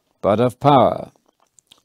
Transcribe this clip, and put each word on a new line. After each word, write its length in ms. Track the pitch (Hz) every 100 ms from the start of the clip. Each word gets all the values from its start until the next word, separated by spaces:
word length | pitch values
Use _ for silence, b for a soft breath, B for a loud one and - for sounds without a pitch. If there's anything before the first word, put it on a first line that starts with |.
| _ -
but 200 | 95 104
of 180 | 123 -
power. 520 | 143 135 95 - - _ _ _ _ _ _ _